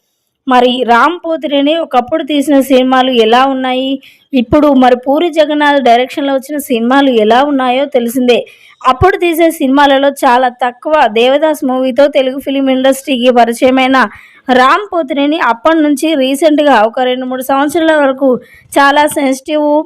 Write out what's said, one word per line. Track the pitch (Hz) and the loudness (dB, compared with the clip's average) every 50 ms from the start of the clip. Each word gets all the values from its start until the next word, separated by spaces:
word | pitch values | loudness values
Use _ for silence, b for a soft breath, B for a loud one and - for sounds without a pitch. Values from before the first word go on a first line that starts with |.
| _ _ _ _ _ _ _ _ _ | _ _ _ _ _ _ _ _ _
మరి | 269 262 247 240 254 240 254 247 | 0 2 2 2 2 0 -2 -2
రామ్ | 220 233 233 254 302 349 349 | 0 2 2 2 0 0 -4
పోతినేని | - 330 320 320 285 285 285 277 277 285 320 | -6 -6 -6 -6 -4 -4 -2 0 0 0 0
ఒకప్పుడు | 330 311 - - 247 240 247 320 320 311 | -2 -4 -2 -2 -2 -2 -2 -4 -6 -4
తీసిన | 262 302 285 277 311 285 277 | -2 -2 -2 0 2 2 0
సినిమాలు | 269 277 269 254 254 262 262 262 254 262 254 | 2 2 2 2 2 2 0 0 0 0 0
ఎలా | 233 220 220 233 247 269 | 0 2 2 2 2 2
ఉన్నాయి, | 277 269 262 262 254 254 254 262 269 277 262 b b b b b b - | 0 0 -4 -4 -4 -4 -4 -4 -4 -6 -8 b b b b b b -4
ఇప్పుడు | 262 226 - - 302 294 294 277 | -2 0 0 2 2 2 4 4
మరి | 254 254 247 247 | 4 4 4 2
పూరి | 247 247 262 277 311 349 349 | 0 0 -2 -2 0 0 0
జగన్నాథ్ | 294 320 302 294 302 294 294 285 285 285 247 | 0 0 0 0 0 0 2 2 2 2 2
డైరెక్షన్లో | 247 233 240 254 254 - 320 277 277 277 | 2 2 2 0 -2 -6 -6 -4 -4 -4
వచ్చిన | 269 - - 302 285 | -4 -4 -6 -8 -10
సినిమాలు | 277 - 254 226 226 240 262 277 277 269 247 | -6 -4 -4 -2 0 0 0 2 2 2 2
ఎలా | 220 214 214 226 247 277 | 2 2 2 2 2 2
ఉన్నాయో | 294 285 262 262 254 247 254 285 | 0 0 -2 -2 -2 -2 -2 -2
తెలిసిందే. | 269 - 254 240 233 233 262 247 240 240 208 - b b b b b b b - | -2 -2 -2 -4 -2 -4 -2 0 0 0 0 -2 b b b b b b b -2
అప్పుడు | 262 262 262 370 370 392 | -2 0 2 0 0 0
తీసే | 381 359 349 330 302 339 330 | 0 -2 -2 0 2 0 0
సినిమాలలో | 311 - 302 254 262 285 285 285 277 269 277 285 | 0 0 -2 0 2 2 2 2 2 2 0 0
చాలా | 269 - 320 269 240 247 262 247 247 | -2 0 0 0 2 2 0 -2 -2
తక్కువ. | - 269 247 240 - - 311 311 302 262 233 | -4 -6 -6 -6 -8 -4 -2 0 0 0 0
దేవదాస్ | 208 226 233 254 269 294 311 311 302 294 302 | 0 0 0 2 2 0 0 -2 -2 -2 -4
మూవీతో | 254 254 254 262 262 240 277 277 294 | -4 -4 -2 -2 -2 0 2 0 2
తెలుగు | 285 294 262 262 262 285 | 2 0 -2 -2 -4 -6
ఫిలిం | - 285 269 277 269 262 | -8 -6 -4 -2 -2 -2
ఇండస్ట్రీకి | 262 262 262 269 269 269 - 302 269 240 240 254 233 | -2 0 0 0 0 -2 -4 -6 -4 0 0 2 2
పరిచయమైన | 247 233 233 233 - 294 254 254 262 262 254 262 262 - 202 B B B B B B B - | 2 2 0 0 0 0 0 2 2 0 2 2 0 0 -2 B B B B B B B 0
రామ్ | 254 254 254 269 311 370 415 403 | 2 2 4 2 2 0 -2 -4
పోతినేని | - 339 320 262 311 277 277 294 302 330 320 | -4 -4 -4 -4 -4 -2 -2 -2 -2 -2 -2
అప్పటి | 240 233 - - 320 330 330 | -2 -2 -2 0 0 0 2
నుంచి | 302 294 294 269 320 311 330 | 0 0 -2 -2 -2 -2 -2
రీసెంట్గా | 277 262 262 277 277 339 311 302 285 294 294 262 220 208 | 0 -2 -2 -2 0 0 2 2 2 2 2 2 2 2
ఒక | 226 226 269 | 0 -2 -2
రెండు | 254 254 254 262 254 | -2 -2 -4 -4 -6
మూడు | 254 262 254 254 | -8 -8 -8 -4
సంవత్సరాల | - 277 277 285 302 285 349 320 320 311 | -2 -2 -2 -2 -2 -2 0 0 0 2
వరకు | 302 285 269 262 262 285 262 247 B B B B B B B - | 2 0 0 0 0 0 0 0 B B B B B B B 0
చాలా | 285 277 277 277 294 294 302 | 2 2 4 4 2 0 0
సెన్సిటివ్, | - 320 285 262 269 262 - - 302 302 294 294 294 302 320 | -2 -2 -2 -2 -4 -4 -6 -4 -4 -2 0 0 0 0 0